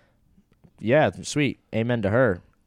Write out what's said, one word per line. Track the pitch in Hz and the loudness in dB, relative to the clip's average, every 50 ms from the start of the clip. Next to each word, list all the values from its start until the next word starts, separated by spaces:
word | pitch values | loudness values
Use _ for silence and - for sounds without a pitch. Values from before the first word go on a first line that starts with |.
| _ _ _ _ _ _ _ _ _ _ _ _ _ - _ - | _ _ _ _ _ _ _ _ _ _ _ _ _ -20 _ -8
yeah, | - 107 131 156 139 101 - 95 | -2 2 2 4 4 2 0 -4
sweet. | - - - 147 147 120 - _ _ _ - | -12 -6 -2 -2 -2 -2 -2 _ _ _ -4
Amen | 110 113 120 123 117 | -4 -2 -2 -2 -2
to | 98 95 | 0 0
her. | 107 127 131 110 90 90 _ _ _ _ _ | 2 2 2 2 0 -2 _ _ _ _ _